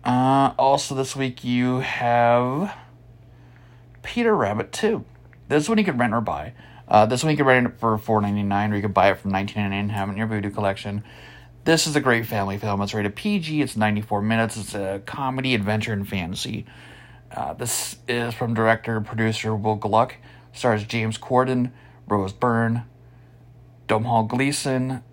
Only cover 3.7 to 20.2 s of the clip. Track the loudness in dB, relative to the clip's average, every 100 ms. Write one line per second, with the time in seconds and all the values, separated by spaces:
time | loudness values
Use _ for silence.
3.7 | -20 -20 -18 -8 0 2 4 2 0 -4
4.7 | -2 0 -2 -6 -20 -20 -20 0 0 2
5.7 | 2 2 2 0 0 -2 -6 -8 -16 -20
6.7 | -20 4 6 6 2 0 2 4 4 2
7.7 | 0 0 0 2 2 2 0 0 0 0
8.7 | -2 0 4 4 4 -2 -2 -2 -4 -4
9.7 | -2 -4 -4 -4 -4 -2 -2 -4 -2 -2
10.7 | -2 -6 -8 -8 -20 -20 -20 -20 -6 2
11.7 | 2 2 2 2 2 0 -2 -2 -4 -2
12.7 | -2 -2 -2 -4 -4 -2 -2 -2 -2 -2
13.7 | 0 0 0 -2 -2 0 0 0 -4 -8
14.7 | -6 -6 -6 -8 -6 -4 -2 -2 0 0
15.7 | -2 -2 -4 -4 -6 -6 -8 -8 -8 -12
16.7 | -20 -20 -20 -20 -20 -14 -8 -8 -6 -4
17.7 | -4 -6 -10 -4 -2 -2 -4 -2 2 4
18.7 | 2 0 -4 -4 -2 0 0 -4 -2 -2
19.7 | -2 2 2 2 -2